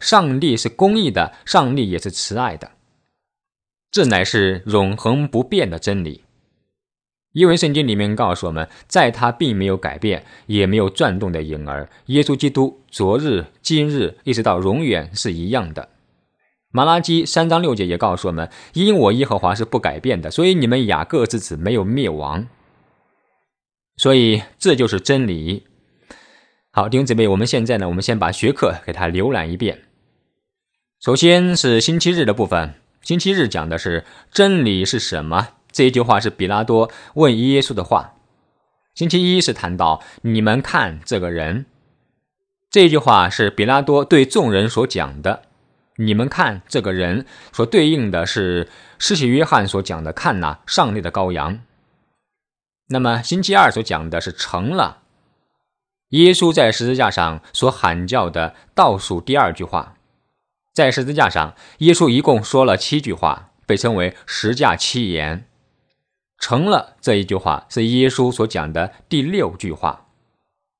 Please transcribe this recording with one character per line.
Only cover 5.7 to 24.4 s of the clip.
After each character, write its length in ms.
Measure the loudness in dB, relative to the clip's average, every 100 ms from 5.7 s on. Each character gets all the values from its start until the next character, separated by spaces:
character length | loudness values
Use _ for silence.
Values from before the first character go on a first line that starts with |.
| -4
真 240 | -4 -4
理。 220 | -6 -10 _ _ _ _ _ _ _ _ _ _ _
因 140 | 2 4
为 80 |
圣 200 | 4 2
经 120 | 0 0
里 80 |
面 220 | 0 -2 0
告 180 | -2
诉 120 | -2 -4
我 40 |
们， 200 | -6 -8 -12 -2
在 240 | 2 2
他 200 | 2 -2
并 240 | 0 -2
没 120 | 0 -2
有 100 | -2
改 220 | -6 -6
变， 260 | -4 -4 -8 -20 -4
也 200 | 0 2
没 120 | 2
有 100 | 0
转 300 | 0 0 0
动 120 | -4
的 120 | -6
影 260 | -6 -10 -8
儿。 220 | -10 -12 _ -2
耶 160 | 0
稣 120 | 2
基 140 | 0 0
督 340 | 0 0 -2 _
昨 300 | -2 0 2
日、 260 | 0 -2 -4 _
今 300 | -2 0 0
日， 260 | -2 -4 -6
一 80 | -4
直 100 | -2
到 200 | 0 0
永 200 | 0 0
远 320 | 0 -2 -4
是 200 | -8 -8
一 160 | -6 -4
样 240 | -4 -4
的。 160 | -10 -16 _ _ _ _ _ _ _ _
马 160 | 0 2
拉 120 | 2
基 280 | 2 0 0
三 240 | 0 0
章 100 | 0
六 140 | 0
节 120 | -2 -2
也 120 | -2
告 180 | -2 -2
诉 120 | -4
我 40 |
们 180 | -6 -8 -12 -10
，“因 240 | 0 2 4
我 160 | 4
耶 140 | 2 0
和 120 | 0
华 160 | 0
是 120 | -2 -2
不 120 | -2
改 220 | -2 -4
变 220 | -2 -4
的， 80 | -4
所 160 | 0 2
以 80 |
你 120 | 2 2
们 200 | 2 2
雅 180 | 0
各 220 | 0 0 0
之 120 | -2
子 160 | -6 -6
没 160 | -2
有 100 | -2
灭 240 | -2 -2 -2
亡。” 400 | -4 -6 -8 -8 -14 _ _ _ _ _ _ _ _ _ _ _ _ _ -2
所 140 | 4
以 300 | 6 6 2